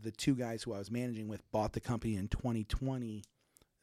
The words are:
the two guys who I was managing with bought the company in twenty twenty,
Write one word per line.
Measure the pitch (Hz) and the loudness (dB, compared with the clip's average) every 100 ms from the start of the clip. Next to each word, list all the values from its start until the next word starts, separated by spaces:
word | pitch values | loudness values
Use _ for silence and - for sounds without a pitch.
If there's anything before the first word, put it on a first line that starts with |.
the | 110 | -6
two | - - 127 | 0 2 2
guys | 120 113 | 2 -2
who | 120 | -4
I | 101 | -4
was | 95 | -2
managing | 120 123 110 107 | -2 -2 -2 -4
with | 104 - | -6 -2
bought | 107 107 | 2 2
the | - | 0
company | - 120 117 101 | 0 2 2 2
in | 101 | 2
twenty | - 123 117 | 0 2 0
twenty, | 104 - 131 131 117 107 - _ _ - _ _ | 0 0 0 0 -4 -6 -10 _ _ -20 _ _